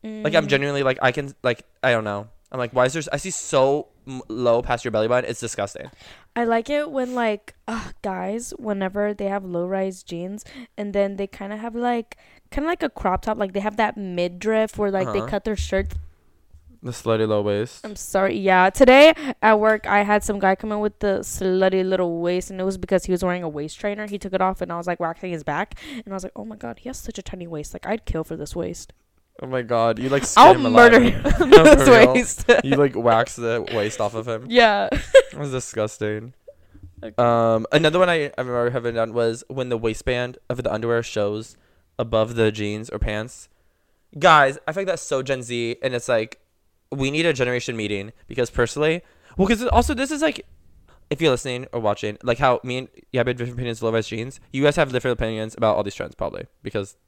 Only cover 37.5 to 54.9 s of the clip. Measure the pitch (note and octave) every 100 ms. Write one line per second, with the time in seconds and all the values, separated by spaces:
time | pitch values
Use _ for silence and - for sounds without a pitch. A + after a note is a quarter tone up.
37.5 | A2+ A2+ D3+ D#3 E3 F3+ E3+ C#3+ - B2+
38.5 | B2 A#2+ B2+ A#2 A#2 A2+ A2+ A#2 A2+ -
39.5 | C3 B2+ A#2 A2+ A2 - B2 B2 B2 _
40.5 | B2 A#2 G#2+ A#2 A#2 A#2 - G#2 G#2+ A#2
41.5 | _ _ _ _ _ A#2+ A2+ A2 A#2 A2
42.5 | G#2+ G#2 G#2+ A2 G#2+ A2 G#2+ A#2 - -
43.5 | _ _ _ _ _ _ D3+ F3 D#3 C3+
44.5 | C#3 - D#3+ G3 E3 - C3+ C3 C3 A#2+
45.5 | A#2+ A#2 A#2+ C3 B2 - A#2 A2+ - _
46.5 | _ _ _ _ C#3 C3+ D3+ E3+ C3+ B2
47.5 | B2 - A2+ G#2 G2+ G2+ - - - A#2+
48.5 | - A#2+ - D3+ E3 - _ _ - F#3+
49.5 | A3 A3 A3 - B3+ C4+ D4 D#4 - -
50.5 | - _ _ _ _ _ C#3+ D#3+ B2 C3+
51.5 | B2 C3 A#2+ A2 G2+ G#2+ G#2 A#2+ A#2 C#3
52.5 | B2 B2+ B2+ C3 - _ B2+ A#2+ B2 A#2+
53.5 | B2 B2 A2+ A#2 A2+ A2 A2 B2 - _
54.5 | C3+ C#3+ D#3 C#3+